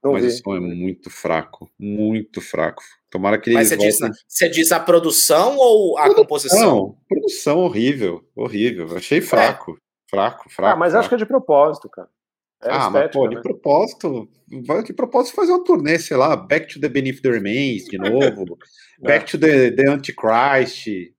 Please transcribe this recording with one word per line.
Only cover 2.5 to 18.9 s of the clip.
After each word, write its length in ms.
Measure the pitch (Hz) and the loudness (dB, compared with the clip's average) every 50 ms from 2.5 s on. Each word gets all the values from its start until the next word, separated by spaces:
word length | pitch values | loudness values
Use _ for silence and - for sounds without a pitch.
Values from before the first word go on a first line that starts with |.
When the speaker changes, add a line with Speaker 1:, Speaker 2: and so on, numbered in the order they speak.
| - - 82 82 - - - - _ _ _ _ | -6 -4 -4 -4 -6 -10 -20 -20 _ _ _ _
Speaker 2:
Tomara 280 | - 95 92 98 107 110 | -10 -4 -2 0 -2 0
que 100 | - 120 | 0 0
Speaker 3:
Mas 180 | 117 117 113 107 | 2 2 2 2
Speaker 2:
eles 100 | - 101 | 2 2
Speaker 3:
você 40 | 104 104 | 2 2
diz 100 | 104 - | 2 0
Speaker 2:
voltem. 160 | - 113 107 | -4 -4 -6
Speaker 3:
a, 80 | _ _ _ | _ _ _
você 200 | - - - 165 | -2 0 0 0
diz 240 | 165 165 160 160 | 2 0 0 2
a 80 | 180 160 | 2 0
produção 760 | 165 - 170 170 165 165 156 - - - 165 156 190 240 285 | 2 4 4 4 4 2 0 0 2 4 4 4 4 2 2
ou 420 | 277 262 240 220 220 202 175 139 143 | 4 4 6 6 4 4 2 0 2
a 40 | 151 | 4
Speaker 2:
Produção, 180 | - 415 - 427 | 4 6 6 4
Speaker 3:
composição? 760 | - 151 147 143 131 180 208 226 196 135 104 95 101 - _ _ _ | 2 2 -4 0 2 4 4 6 4 4 2 0 -4 -10 _ _ _
Speaker 2:
produção 500 | - - 440 403 - - - 147 147 175 | -6 -2 -2 -4 -6 -4 -2 0 0 2
horrível, 640 | 185 170 - 104 117 131 143 135 110 90 85 85 _ _ _ | 0 0 0 0 0 0 0 -2 -4 -4 -4 -6 _ _ _
horrível. 600 | 113 120 120 110 101 107 123 110 90 82 80 85 | -8 -8 -6 -2 -2 -2 -2 -2 -6 -10 -10 -10
Achei 220 | 90 - - 143 165 | -10 -4 -2 -2 -2
Speaker 3:
É. 40 | |
Speaker 2:
fraco, 540 | - - - - 104 120 110 - - - 80 _ _ _ _ _ _ _ | 0 0 2 2 2 2 0 -4 -12 -16 -18 _ _ _ _ _ _ _
fraco, 340 | - 98 98 117 - - - | -4 -2 -2 -2 -4 -8 -20
Speaker 1:
Ah, 40 | _ | _
Speaker 2:
fraco, 280 | - - 92 - - 160 | -8 -2 0 0 2 2
Speaker 1:
mas 160 | 170 175 - | 0 2 2
acho 140 | 220 220 196 | 0 0 0
Speaker 2:
fraco. 0 | |
Speaker 1:
que 40 | 247 | -2
é 40 | 233 | -4
de 80 | 214 | -2
propósito, 640 | 214 262 262 262 - 151 139 147 156 143 - - - | -2 -2 -2 0 2 4 4 4 2 0 -6 -14 -20
cara. 200 | _ - 87 _ _ _ _ _ _ _ _ _ _ _ | _ -20 -20 _ _ _ _ _ _ _ _ _ _ _
É 60 | - 117 | -6 -4
Speaker 2:
Ah, 180 | - 135 131 98 | -2 0 -2 0
mas, 120 | 98 135 147 | 0 0 0
Speaker 1:
estética, 60 | 156 | 0
Speaker 2:
pô, 160 | - 139 131 113 | 0 0 0 0
de 60 | 120 | -2
Speaker 1:
né? 60 | 113 | -6
Speaker 2:
propósito, 880 | 117 - 95 - _ 143 143 160 208 - - _ - 165 139 117 104 - _ _ _ _ - 131 120 | -8 -8 -10 -6 _ 0 2 2 2 0 -4 _ -8 -6 -6 -6 -10 -14 _ _ _ _ -18 -16 -6
vai, 160 | 127 151 196 | -4 -4 -4
de 100 | 226 - 220 | -4 -8 -6
propósito 400 | - - 233 - - 277 - - | -6 -6 0 0 0 0 0 -2
fazer 180 | - 403 339 | -2 0 2
uma 100 | 359 359 359 | 2 0 2
turnê, 340 | - 359 - 143 147 165 160 | 2 2 2 2 0 0 -2
sei 180 | - - 156 | -2 -2 0
lá, 180 | 131 131 156 151 | 2 2 2 2
Back 360 | - 185 - 143 139 - - | -2 -2 -2 -2 -2 -2 -6
to 80 | - 139 | -10 -6
the 80 | 139 143 | -6 -2
Beneath 320 | 123 139 131 131 127 - | -2 -2 -4 -4 -8 -2
the 100 | - 135 | -2 0
Remains 540 | 120 113 98 98 110 135 139 135 117 95 - | 0 0 -2 -4 -2 -2 -2 -2 -4 -6 -8
de 140 | - 104 92 | -12 -10 -6
novo, 600 | 95 98 113 131 139 127 107 104 95 87 85 _ - _ _ _ | -2 0 2 2 2 2 0 -2 -10 -12 -12 _ -20 _ _ _
Speaker 1:
<laughs> 200 | - _ | -20 _